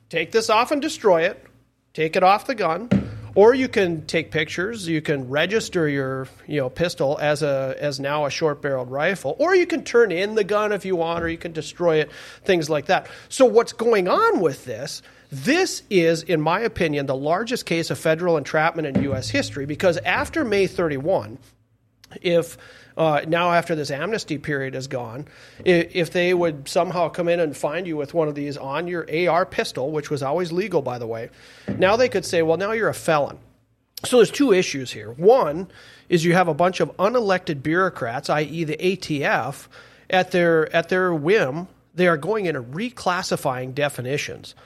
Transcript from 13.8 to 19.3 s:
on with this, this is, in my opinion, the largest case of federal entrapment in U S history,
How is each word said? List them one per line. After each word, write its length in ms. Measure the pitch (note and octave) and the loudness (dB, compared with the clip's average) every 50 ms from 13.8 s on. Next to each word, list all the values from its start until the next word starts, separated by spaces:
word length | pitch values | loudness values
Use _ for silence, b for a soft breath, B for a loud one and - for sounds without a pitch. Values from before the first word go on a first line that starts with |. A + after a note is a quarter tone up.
| A3+ A#3+ A3 G3 F3+ F#3 | 0 2 2 4 4 2
on 320 | C4+ G4 A4+ A#4 G4+ B3 | 2 4 4 4 4 2
with 240 | F3 D3 C3 - - | 2 0 0 -4 -8
this, 360 | B2 A2+ A2 C#3 - - - b b b b b b | -10 -10 -10 -10 -12 -12 -14 b b b b b b
this 500 | D3 C3+ C3+ A3 D#4 F4+ F#4+ - - - - - | -12 -4 0 2 2 2 2 0 -2 -8 -4 0
is, 320 | G#3 F3+ E3 E3 E3+ D#3+ | 2 4 4 4 2 2
in 180 | D#3+ - E3+ D#3 | 0 0 0 0
my 200 | D3+ D#3+ F3 G#3 | 2 0 0 0
opinion, 460 | A#3 A3 - - F3 D3+ D3 C#3+ C#3 | -2 -4 -2 -2 -2 0 0 -2 -2
the 100 | C#3 C3 | -2 -2
largest 500 | C3+ C#3+ D3+ E3+ G3 A#3 A3+ A#3+ - - | -2 0 0 0 0 -2 -4 -6 -6 -4
case 240 | - E3+ E3+ D#3+ - | -2 -2 -2 -2 -4
of 80 | D3 - | -6 -2
federal 380 | - D#3+ D#3+ D#3+ F3+ F3 E3 | 0 0 0 2 2 2 2
entrapment 500 | D3 C#3 - - D#3 D#3 E3+ - E3 D#3 C#3 | 0 0 0 0 0 0 0 0 -2 -4 -2
in 140 | C3+ - | -2 -2
U 120 | - C#3 - | 0 -2 -2
S 140 | - - | -4 -4
history, 360 | - | -2